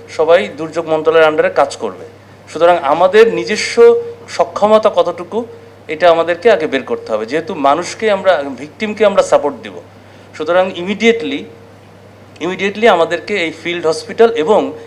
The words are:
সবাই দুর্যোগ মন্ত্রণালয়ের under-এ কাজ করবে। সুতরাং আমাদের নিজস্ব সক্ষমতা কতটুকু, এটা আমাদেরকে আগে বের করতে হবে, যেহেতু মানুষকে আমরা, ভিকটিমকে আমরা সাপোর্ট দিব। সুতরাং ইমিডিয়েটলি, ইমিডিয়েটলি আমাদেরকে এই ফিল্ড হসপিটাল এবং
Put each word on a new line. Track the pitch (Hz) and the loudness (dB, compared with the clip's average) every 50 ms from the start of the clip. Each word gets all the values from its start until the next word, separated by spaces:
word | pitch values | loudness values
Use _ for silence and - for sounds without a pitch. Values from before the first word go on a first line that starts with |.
| - - | -20 -10
সবাই | - - 156 156 170 185 208 | -4 -2 2 4 4 2 2
দুর্যোগ | 196 160 139 160 156 151 156 143 | -2 -8 -10 -12 -8 -8 -8 -4
মন্ত্রণালয়ের | 156 156 156 151 160 160 165 156 156 156 | -2 -4 -2 0 2 4 4 4 4 4
under-এ | 156 165 185 | 2 0 0
কাজ | 185 165 143 139 - | 0 0 0 0 -2
করবে। | - 120 104 92 90 - - - - - - - - - - - | -6 -8 -10 -10 -12 -16 -20 -20 -20 -20 -20 -20 -20 -18 -12 -2
সুতরাং | 156 165 175 175 | 2 4 4 4
আমাদের | 165 147 135 151 165 185 185 196 214 226 226 175 | 2 2 0 2 2 2 4 6 6 6 6 4
নিজস্ব | 170 170 180 214 208 - - - 233 233 233 233 - - - - - - - | 0 -4 -4 -4 -6 -6 -2 4 6 6 6 6 4 0 -6 -12 -16 -16 -6
সক্ষমতা | - - - - - - 196 214 220 214 214 208 - | -2 -2 -2 -2 -2 -2 2 4 4 4 4 2 2
কতটুকু, | 175 165 175 175 175 175 - 196 226 247 - - - - - - - - | 0 0 0 -2 -8 -10 -8 -8 -8 -8 -8 -12 -20 -20 -20 -20 -18 -14
এটা | - 160 151 180 175 | -12 -4 2 4 4
আমাদেরকে | 165 165 165 165 175 170 - 233 | 4 4 2 -2 -2 0 2 2
আগে | 208 - 156 | 2 2 0
বের | 135 127 131 120 | -2 -4 -4 -4
করতে | - 120 117 - - | -6 -8 -8 -6 -4
হবে, | 110 107 110 | -6 -6 -4
যেহেতু | 113 135 160 - - 196 | -4 -6 -6 -6 -6 -4
মানুষকে | 156 139 139 143 165 180 - - - 226 214 | -2 0 2 2 0 -2 -6 -8 -4 -2 -2
আমরা, | 202 190 190 190 175 151 143 139 131 | -2 0 2 0 0 0 -2 -6 -10
ভিকটিমকে | 117 143 151 - - 220 208 208 202 214 | -12 -14 -16 -10 -8 -6 -6 -2 0 0
আমরা | 202 - 185 175 | 2 2 2 2
সাপোর্ট | - - 139 139 143 131 113 - | 2 2 0 0 -2 -6 -8 -12
দিব। | 104 92 87 - - - - - - - - - - - | -16 -16 -18 -20 -20 -20 -20 -20 -20 -20 -20 -20 -18 -14
সুতরাং | - 156 156 175 185 185 196 190 | -8 -4 -2 0 0 0 0 -4
ইমিডিয়েটলি, | 175 175 190 208 185 226 - 156 156 156 139 135 147 - - - - - - - - - - - - - - - - - - - - | -8 -8 -8 -6 0 0 0 0 0 -2 -8 -8 -8 -10 -14 -18 -20 -20 -20 -20 -20 -20 -20 -20 -20 -20 -20 -20 -20 -20 -20 -12 -8
ইমিডিয়েটলি | 151 175 185 185 196 202 202 214 226 | -8 -6 -4 -4 -4 -4 -2 2 4
আমাদেরকে | 226 190 170 165 156 175 165 - - 208 196 170 | 4 4 4 2 0 -2 -6 -6 -6 -4 -4 -4
এই | 160 147 - - | -6 -6 -8 -8
ফিল্ড | 170 175 175 165 | -8 -6 -4 -2
হসপিটাল | 156 160 - - - 196 - 226 - | -2 -2 -2 -6 -4 2 2 4 4
এবং | - 147 151 196 214 180 139 131 - - - | 2 0 0 2 2 2 0 -2 -6 -12 -16